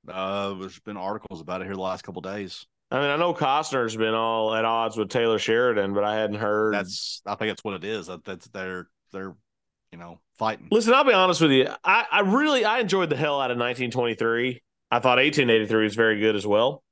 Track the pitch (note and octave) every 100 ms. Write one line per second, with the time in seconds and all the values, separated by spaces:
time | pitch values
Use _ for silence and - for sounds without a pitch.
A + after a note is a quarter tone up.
0 | - F#2 F#2+ G2+ G2 F#2+ F#2+ - - G#2
1 | F#2+ G#2+ - F2 D#2 F#2 F#2+ G2 F#2 F#2
2 | - F2+ F#2+ G#2 F#2+ - - _ _ B2+
3 | C#3+ D3 F3 - C#3+ C#3+ D#3 C3+ A#2 A2
4 | A2 A2+ A2+ A2+ A2 A2 A2+ A2+ A2+ A2
5 | G#2 B2+ A2+ A2 - A2+ B2 G#2+ G2 G2+
6 | G#2 A2 G#2+ G#2 G#2+ G#2+ G#2+ G#2 F#2 G2+
7 | - - G2 G2+ A2 F#2+ A2 F#2+ F#2+ A2
8 | E2+ F2 F2 F2+ - G2 F#2 F#2 F2 _
9 | _ F#2+ F#2+ - _ _ _ _ _ E2+
10 | F2 E2+ _ _ A2 G#2+ - G#3+ A3+ C4
11 | C#4 G3 F#3 E3+ D#3+ C3 B2+ - - G#3+
12 | - E3+ G3 A#3+ D4+ C4+ G#3+ A#3+ G#3+ F#3+
13 | E3+ C3+ D3+ C#3+ B2+ A#2+ A#2+ A#2+ B2+ B2
14 | A#2+ A2 A2+ A#2 B2+ B2+ _ _ _ A#2+
15 | B2+ B2 C#3+ D3 B2 A2+ G#2+ A2 G#2+ G#2+
16 | A2 G#2 A2 G#2 G#2 G#2 B2 D3+ _